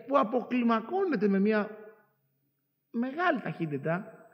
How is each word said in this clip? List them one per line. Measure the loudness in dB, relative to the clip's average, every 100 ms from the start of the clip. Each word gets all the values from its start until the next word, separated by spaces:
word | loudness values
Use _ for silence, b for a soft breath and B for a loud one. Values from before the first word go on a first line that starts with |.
| 0
που | 0
αποκλιμακώνεται | 2 0 0 0 2 2 0 -2 0 2 2
με | 4
μία | 4 2 0 -8 -18 -20 _ _ _ _ _ _ _ _ _
μεγάλη | -4 -4 0 0 0
ταχύτητα. | -2 -4 -4 -4 -2 -4 -4 -18 -20